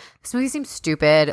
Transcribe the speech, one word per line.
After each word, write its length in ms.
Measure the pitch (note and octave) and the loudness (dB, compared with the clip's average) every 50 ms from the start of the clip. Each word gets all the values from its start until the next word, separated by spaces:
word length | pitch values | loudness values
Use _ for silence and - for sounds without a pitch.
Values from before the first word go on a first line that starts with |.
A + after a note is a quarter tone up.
| - - _ _ | -20 -20 _ _
"This 120 | - - - | -12 -6 -4
movie 140 | B3 C4 C4+ | -4 -4 -2
seems 200 | - D4+ C#4 - | -4 -6 -10 -10
stupid." 640 | - - - D#3+ D#3 D3+ D#3 D3+ D3+ D#3 D3+ D3 | -12 -8 -4 -4 -2 2 2 4 4 4 4 2